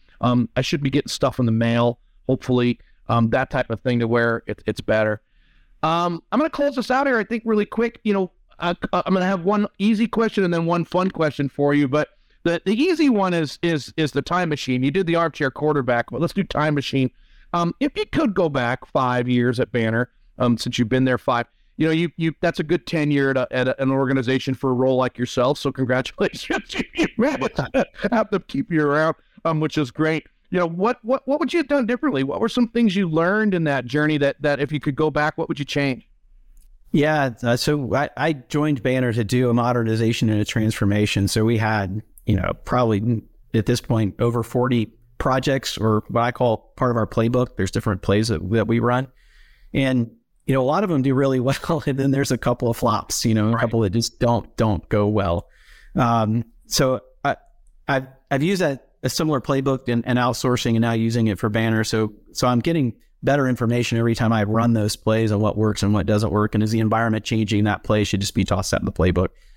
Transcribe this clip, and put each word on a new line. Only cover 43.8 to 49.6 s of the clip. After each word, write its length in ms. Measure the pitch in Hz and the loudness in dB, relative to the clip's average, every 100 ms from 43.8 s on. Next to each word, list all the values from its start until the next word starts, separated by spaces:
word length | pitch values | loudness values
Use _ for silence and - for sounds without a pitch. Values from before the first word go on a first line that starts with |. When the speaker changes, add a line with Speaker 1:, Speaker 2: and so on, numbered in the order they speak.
Speaker 2:
point, 340 | - 113 104 - | 0 0 0 0
over 220 | 120 117 | -2 0
forty 500 | 110 123 123 120 107 - - - | -2 0 2 0 -2 -8 -20 -6
projects, 580 | 139 131 135 135 - - | -2 0 0 -2 -4 -2
or 260 | 110 107 - | 0 0 0
what 140 | 117 | -2
I 100 | 120 | -2
call 400 | - 123 110 - - | 0 0 0 -4 -4
part 140 | 127 | 0
of 60 | 117 | 0
our 100 | 107 | 0
playbook. 500 | - 113 123 123 - | 0 0 2 -2 -2
There's 140 | 95 | -4
different 300 | 117 110 92 | -2 -2 -2
plays 260 | - 104 113 | 0 2 2
that, 200 | 98 92 | -2 0
that 160 | 113 104 | 0 0
we 120 | 117 | 0
run. 300 | 117 123 131 _ _ - - - | 2 0 -4 _ _ -20 -20 -20